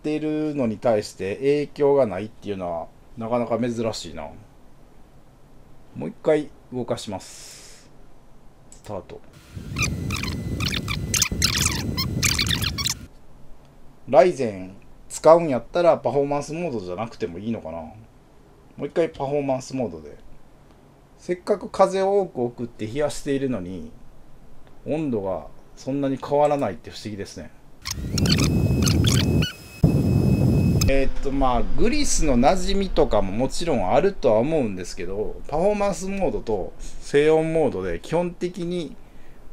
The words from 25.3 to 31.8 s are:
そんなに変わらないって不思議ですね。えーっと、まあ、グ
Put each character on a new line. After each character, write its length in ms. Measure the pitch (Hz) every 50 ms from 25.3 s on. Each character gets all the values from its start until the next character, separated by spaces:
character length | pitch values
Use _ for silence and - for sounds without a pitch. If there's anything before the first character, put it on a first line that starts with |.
| 92 80 76 - - - - - -
そ 160 | - - 131
ん 80 | 135 143
な 80 | 139
に 80 | 135 135
変 240 | 135 - - 143 143
わ 80 | 147
ら 80 | 147 147
な 140 | 143 135 107
い 60 | 92
っ 0 |
て 140 | 78 - 95
不 20 | -
思 160 | - - 110
議 60 | 101
で 80 | 95 98
す 100 | - -
ね。 160 | 90 78 76 - - - - - - - - - - - - - - - - - - - - - - - - - - - - - - - - - - - - - - - - - - - - - - - - - - - - - - - - - - - - - - - - - - - -
え 140 | 135 143 -
ー 60 | -
っ 20 | - -
と、 120 | - 139 131
ま 240 | 139 135 127 123
あ、 60 | 120 107 - -
グ 120 | -